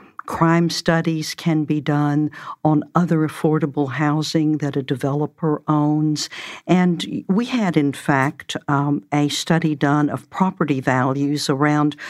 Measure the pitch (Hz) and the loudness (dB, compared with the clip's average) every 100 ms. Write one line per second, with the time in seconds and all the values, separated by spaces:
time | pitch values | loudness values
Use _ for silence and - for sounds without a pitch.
0 | - - - - 165 170 170 - - 165 | -20 -20 -10 0 2 4 2 0 0 0
1 | 165 160 156 - 170 156 147 151 135 147 | 0 -2 -6 -4 0 0 0 -2 0 0
2 | 147 143 151 - - - 156 151 - 165 | 2 0 -2 -4 -16 -2 2 2 2 0
3 | 175 160 156 - 160 156 156 143 139 131 | 2 2 0 0 0 2 0 -2 -2 0
4 | 147 151 151 165 151 151 147 139 131 135 | 0 0 0 0 0 0 -2 -2 -4 -4
5 | 143 143 147 - 160 147 - 151 147 151 | -2 -2 -4 -4 -2 -2 0 0 2 2
6 | 151 151 - - - - - 180 180 170 | 0 -2 -6 -10 -14 -12 0 2 4 0
7 | - - - 190 240 247 190 156 143 - | -4 -6 -2 -2 0 -2 0 2 0 -2
8 | - 139 135 - - - - 139 143 143 | 0 0 0 -4 -12 -10 -2 0 0 -2
9 | - 147 147 - - 165 160 143 143 147 | -2 0 0 -2 0 0 0 0 2 2
10 | 147 - - - 190 - 151 135 131 127 | 2 -2 -8 -2 -2 0 -2 0 0 0
11 | 131 139 143 147 - 135 151 151 147 - | 0 0 -2 -2 -2 2 2 2 0 -2